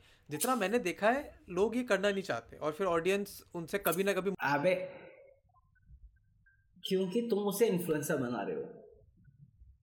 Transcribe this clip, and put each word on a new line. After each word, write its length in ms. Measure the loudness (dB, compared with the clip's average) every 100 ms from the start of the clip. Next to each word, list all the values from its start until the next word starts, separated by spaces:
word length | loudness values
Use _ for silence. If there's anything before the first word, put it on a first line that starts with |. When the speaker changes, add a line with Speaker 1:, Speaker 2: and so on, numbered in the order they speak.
| -20 -20 -10
Speaker 1:
जितना 260 | -2 0 2
मैंने 220 | 2 2
देखा 320 | 0 2 2
है, 300 | 2 -2 -14 -6
लोग 260 | 0 2 2
ये 60 |
करना 280 | 2 2 2
नहीं 120 | 0
चाहते 340 | -2 -4 -6 -6
और 160 | -4
फिर 140 | 0 2
ऑडियंस 580 | 2 2 0 -2 -10 -12
उनसे 240 | -10 -4 0
कभी 260 | 2 2
ना 80 | 2
कभी 180 | 0 -2
Speaker 2:
अबे, 440 | -2 0 2 4 2 -2 -12 -18 -20 -20 _ _ _ _ _ -20 -20 -20 _ _ _ _ _ _ -14 -2
क्योंकि 320 | 0 0 0 0
तुम 80 | 0
उसे 280 | 0 2 2
इन्फ्लुएंसर 500 | 2 0 -2 0 0
बना 260 | 0 -2
रहे 140 | -4 -4
हो। 220 | -6 -12 -20 -20 -20 -20 -20 -20 -20 _ -20 -20